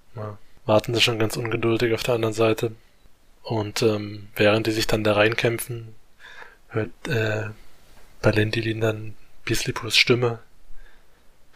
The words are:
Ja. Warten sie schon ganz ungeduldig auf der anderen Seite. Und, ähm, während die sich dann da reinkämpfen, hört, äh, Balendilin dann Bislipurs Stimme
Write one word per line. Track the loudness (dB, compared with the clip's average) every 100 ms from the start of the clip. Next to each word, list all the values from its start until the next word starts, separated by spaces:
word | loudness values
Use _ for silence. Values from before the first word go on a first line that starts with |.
| -18 -12
Ja. | -12 -12 -16 -8 2
Warten | 2 4
sie | 2
schon | 2 2
ganz | 0 -2
ungeduldig | -4 0 0 2 2
auf | 0
der | 0 0
anderen | 0
Seite. | 2 2 2 -2 -6 -18 _ -20 -20 -20 -18
Und, | -6 -4 -2 2
ähm, | 2 2 -2 -10 -8 2
während | 4 4 2
die |
sich | 0 2
dann | 2
da | 4
reinkämpfen, | 4 4 4 0 0 -6 -10 -12 -18 -20 -20 -20 -18 -20 -20 -8
hört, | -4 -4 -6 -4
äh, | -2 0 -2 -6 -10 -16 -18 -20 -20 -20 -2
Balendilin | 2 2 2 0 -4 -2
dann | -2 -2 -6 -12 -14 -10 -2
Bislipurs | -2 -2 -6 0 2
Stimme | 4 4 2 -2 -10 -18 -10 -8 -10 -18 -20 -20 -20 -20 -20